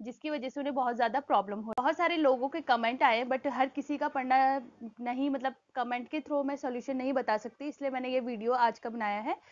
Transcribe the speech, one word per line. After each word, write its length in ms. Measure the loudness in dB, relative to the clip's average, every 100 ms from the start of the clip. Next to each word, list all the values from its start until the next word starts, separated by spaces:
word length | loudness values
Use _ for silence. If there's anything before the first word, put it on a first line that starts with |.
जिसकी 280 | -12 -8 -4
वजह 180 | -4 -4
से 120 | -4
उन्हें 140 | -2
बहुत 220 | 0 0 2
ज़्यादा 240 | 2 0
प्रॉब्लम 380 | 2 2 2 -6
हो। 140 | -4 0
बहुत 200 | 0 2
सारे 200 | 2 4
लोगों 320 | 4 4 0
के 120 | -4
कमेंट 420 | 0 2 2 4
आए, 220 | 4 4
but 220 | 2 -2 -2
हर 220 | 0 0
किसी 280 | 0 -4 -2
का 120 | -2
पढ़ना 540 | -2 2 4 4 2 -4 -16 -18 -10
नहीं, 300 | -6 -2 0
मतलब 240 | 0 -4 -6 _
कमेंट 340 | -6 -4 -4 -4
के 120 | -6
through 240 | -2 -2
मैं 120 | 0 -2
सॉल्यूशन 400 | -4 -4 -4 -4
नहीं 160 | 0
बता 240 | 0 0 -2
सकती, 280 | -2 -10
इसलिए 260 | -10 -6 -4
मैंने 180 | -4 -2
ये 120 | -2
वीडियो 320 | -2 -4 0
आज 260 | 2 2 2
का 120 | -8
बनाया 300 | -4 -4 -2
है। 160 | -4 -6 _